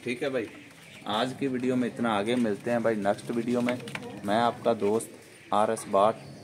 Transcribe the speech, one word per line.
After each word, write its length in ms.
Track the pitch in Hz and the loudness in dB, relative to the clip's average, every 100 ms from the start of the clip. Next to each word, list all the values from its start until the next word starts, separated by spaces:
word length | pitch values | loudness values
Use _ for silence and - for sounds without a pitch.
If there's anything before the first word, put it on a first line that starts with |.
ठीक 200 | - 127 | -6 -4
है 60 | 147 | -2
भाई। 180 | 131 104 - - - - - - | -2 -4 -10 -20 -20 -20 -16 -4
आज 240 | 107 127 | -2 -2
की 140 | 131 139 | -2 -4
video 280 | 127 127 127 | -2 0 0
में 120 | 120 | 0
इतना, 220 | 104 120 | 0 0
आगे 260 | 107 104 123 | 0 2 2
मिलते 340 | 117 98 - | 2 0 0
हैं 100 | 120 | 0
भाई 120 | 113 110 | 2 0
next 340 | 98 104 - | 0 -2 -2
video 300 | 120 117 120 | -2 0 0
में। 160 | 123 127 - - - - 98 | 0 -2 -6 -10 -10 -10 0
मैं 120 | 107 | 2
आपका 360 | 120 113 120 113 | 2 2 0 2
दोस्त 800 | 101 110 113 - - - - | 2 0 -2 -14 -20 -20 -2
आर 180 | 101 110 | 2 2
एस 140 | 110 - | 0 2
भाट 320 | 101 101 - - - | 4 4 4 -8 -16